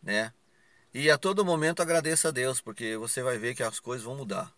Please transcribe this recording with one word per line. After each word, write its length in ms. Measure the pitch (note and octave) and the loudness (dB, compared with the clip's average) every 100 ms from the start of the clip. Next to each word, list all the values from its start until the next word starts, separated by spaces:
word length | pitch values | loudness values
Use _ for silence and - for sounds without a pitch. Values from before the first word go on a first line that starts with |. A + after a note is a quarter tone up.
né? 320 | - G#2 A2 - _ _ _ _ _ B2 | -2 -2 -2 -8 _ _ _ _ _ -2
E 140 | D3 | 4
a 60 | D3 | 4
todo 260 | F#3+ G3 | 4 2
momento 380 | F#3+ E3 D#3 E3 | 2 4 2 2
agradeça 480 | E3+ E3 D#3 D#3+ E3 | 2 2 4 2 2
a 20 | |
Deus, 300 | C3 B2+ B2+ | 2 0 0
porque 340 | - G#2+ A2+ A2 | -6 -6 -4 -4
você 260 | A2+ - | -4 -2
vai 160 | B2+ A#2+ | 0 0
ver 160 | A2+ | -2
que 80 | B2+ | -2
as 200 | A#2 - | -4 -4
coisas 240 | - B2 A2+ | -8 -8 -6
vão 100 | C3+ | -10
mudar. 340 | B2+ F#2+ F2+ | -6 -6 -6